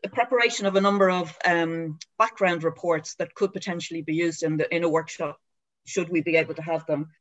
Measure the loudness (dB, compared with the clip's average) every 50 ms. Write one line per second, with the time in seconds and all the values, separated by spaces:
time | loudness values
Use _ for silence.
0 | -10 -6 -2 -2 0 2 2 2 2 2 0 0 -2 2 2 4 4 4 4 6
1 | 4 4 4 2 -2 -4 -8 -2 2 2 4 4 2 0 -2 -4 -4 -6 -8 -10
2 | -14 _ _ _ 0 0 2 0 0 2 2 2 -2 -2 -4 -2 0 0 0 0
3 | 0 -8 -8 _ -8 -8 _ -2 -2 -2 -2 -6 -8 -6 -6 -6 -6 -8 -8 -8
4 | -4 -2 -2 0 0 0 -2 -2 -2 -2 0 0 0 0 0 0 0 2 0 0
5 | -2 -2 -8 -8 -6 -8 -8 _ _ _ _ _ _ _ _ _ _ -6 -4 -4
6 | -2 0 0 0 0 4 2 2 2 2 -6 -8 -4 -4 -4 -4 -2 -2 -2 -2
7 | -2 -8 _ _